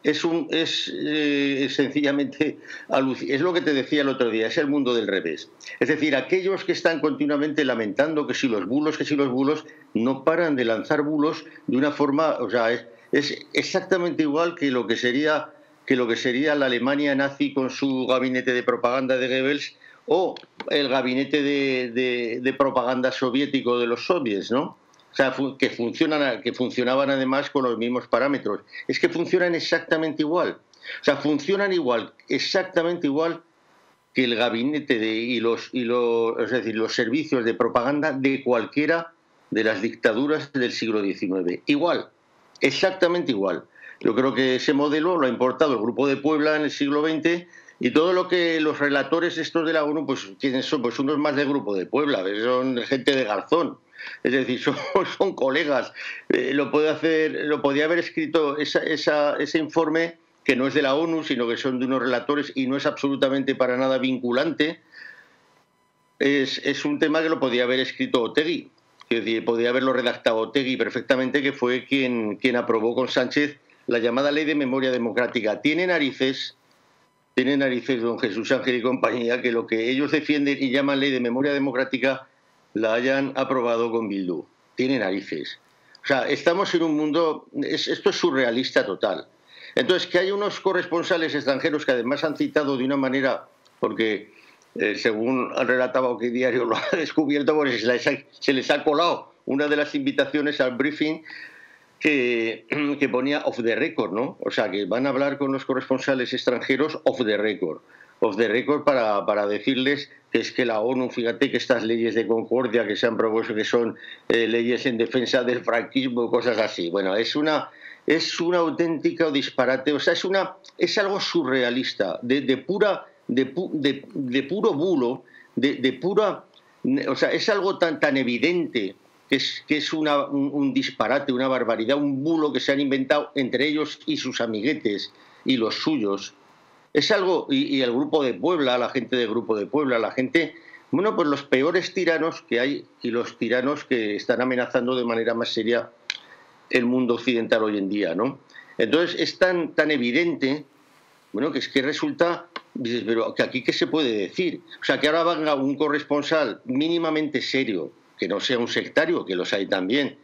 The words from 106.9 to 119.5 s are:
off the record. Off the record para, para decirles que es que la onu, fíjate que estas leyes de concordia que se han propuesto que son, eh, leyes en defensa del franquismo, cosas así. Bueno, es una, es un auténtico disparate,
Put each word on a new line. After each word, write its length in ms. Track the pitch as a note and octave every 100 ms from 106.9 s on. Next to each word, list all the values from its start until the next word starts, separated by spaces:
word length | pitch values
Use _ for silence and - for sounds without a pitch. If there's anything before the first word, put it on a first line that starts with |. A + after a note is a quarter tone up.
| -
off 140 | - -
the 120 | A2 G#2
record. 440 | G#2+ G2+ F2 D2+ _ - - _
Off 140 | A2+ G2
the 120 | A2+
record 360 | A#2 B2 D3
para, 400 | D3 C3 A2 G2+
para 220 | F#2+ G#2 G#2
decirles 640 | G#2 C3+ C3 C3 C#3+ - - _
que 100 | A2+
es 120 | -
que 120 | - A#2+
la 140 | G#2+
onu, 300 | A2+ C3 B2
fíjate 400 | - A#2 A#2 C3
que 60 | A#2+
estas 260 | - A#2+
leyes 300 | A2 A#2 A2+
de 120 | G#2+ G#2
concordia 600 | A2+ - A#2 B2 A2+ G#2
que 80 | G2+
se 100 | A#2+
han 100 | G#2+
propuesto 380 | A2 A2 G#2+
que 100 | G#2+
son, 320 | G#2 A#2+ A#2 A2 - - -
eh, 180 | A#2 A2+
leyes 380 | A#2 A#2 A#2 C#3
en 120 | A2+
defensa 440 | A2+ C3 A#2 C3+
del 220 | A#2+ A#2+
franquismo, 640 | - A2+ G#2+ C3+ C3 A#2+ A#2
cosas 280 | A#2+ A#2+ A2
así. 320 | G#2+ - E2+
Bueno, 260 | F#2+ F#2+ G2+
es 180 | A2+
una, 360 | D3 D#3 C#4 - - - - -
es 320 | D#3+ E3 -
un 160 | E3+
auténtico 800 | F3+ E3 C3+ E3+ D#3+ E3+ E3+ D#3+
disparate, 600 | C#3 C3